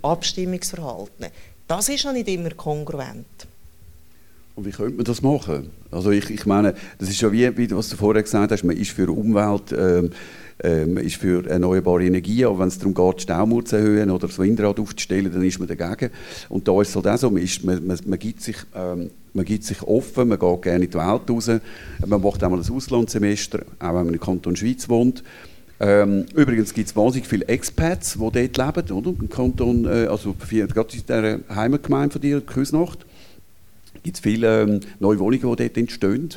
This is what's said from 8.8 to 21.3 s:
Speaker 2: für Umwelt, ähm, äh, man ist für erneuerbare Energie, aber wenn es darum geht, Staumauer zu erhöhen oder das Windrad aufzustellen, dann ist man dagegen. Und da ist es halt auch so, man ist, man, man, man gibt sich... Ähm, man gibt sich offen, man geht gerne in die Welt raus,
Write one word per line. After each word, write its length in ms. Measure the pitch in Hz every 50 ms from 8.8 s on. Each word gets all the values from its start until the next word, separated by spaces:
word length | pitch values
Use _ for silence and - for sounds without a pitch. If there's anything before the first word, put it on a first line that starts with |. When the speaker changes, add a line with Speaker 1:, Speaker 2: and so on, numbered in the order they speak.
| 104 -
Speaker 2:
für 200 | - - 95 87
Umwelt, 640 | 78 - 104 110 110 101 104 104 104 101 101 - 67
ähm, 380 | - 92 92 90 90 87 85 - - - - - - - - - - -
äh, 220 | 87 82 80 78
man 180 | 82 90 - -
ist 140 | 82 -
für 280 | - - 95 90 87 90
erneuerbare 600 | - 78 90 87 90 92 95 82 92 90 87 90
Energie, 400 | 90 90 92 85 92 110 120 127
aber 140 | 117 98 92
wenn 100 | 92 92
es 100 | 90 -
darum 140 | - 98 92
geht, 300 | 90 92 92 92 - -
Staumauer 420 | - 85 85 104 110 117 117 113
zu 100 | - -
erhöhen 360 | 107 107 107 104 104 104 98
oder 160 | 92 87 -
das 120 | 92 - -
Windrad 400 | 92 101 113 110 104 104 98 107
aufzustellen, 520 | 107 92 - - - - 95 95 98 92
dann 120 | 85 92 92
ist 160 | 92 92 92
man 80 | 92
dagegen. 420 | 85 85 80 87 87 104 - 127 120 - - - - - - -
Und 220 | - - 98 - 107
da 120 | 92 101
ist 80 | 104 95
es 60 | -
halt 120 | 98 90
auch 100 | 101 110
so, 120 | 123 135 120
man 120 | 104 87
ist, 220 | 87 92 - - -
man, 200 | 90 92 87 85
man, 140 | 92 90 82 -
man 120 | 101 95
gibt 240 | 90 - 110 117 -
sich... 140 | - 117 107 - - - -
Ähm, 380 | - 92 90 90 87 85 - - - - - -
man 100 | 98 90
gibt 220 | - 110 101 -
sich 180 | - 98 - -
offen, 460 | - 107 123 135 - - 131 127 120
man 100 | 104 92
geht 220 | - 90 87 87
gerne 240 | - 92 85 90 90
in 40 | 87
die 80 | -
Welt 320 | 85 80 90 107 120 -
raus, 220 | -